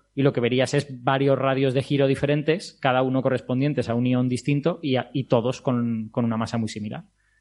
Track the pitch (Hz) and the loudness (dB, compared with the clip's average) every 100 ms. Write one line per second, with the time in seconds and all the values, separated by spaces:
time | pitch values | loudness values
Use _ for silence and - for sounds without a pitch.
0 | _ - 139 135 117 127 127 147 143 127 | _ 0 0 2 2 2 2 0 -2 -4
1 | 123 135 139 131 135 135 135 127 - 143 | 0 2 2 2 2 2 2 0 0 2
2 | 135 135 143 147 147 160 - - 135 127 | 2 2 0 0 0 -2 -4 -4 0 2
3 | 131 131 127 123 - 127 147 135 113 117 | 2 0 0 -2 -2 -2 0 0 -2 0
4 | 123 127 127 123 - 143 147 180 147 127 | 2 2 0 -2 -2 0 0 -2 -2 -2
5 | - 139 120 123 117 127 - 120 120 113 | -2 -4 0 2 0 -2 -2 -2 0 -4
6 | 107 - 117 110 113 120 110 107 104 123 | -6 -4 -2 -2 -2 -4 -4 -6 -8 -10
7 | - _ _ _ | -14 _ _ _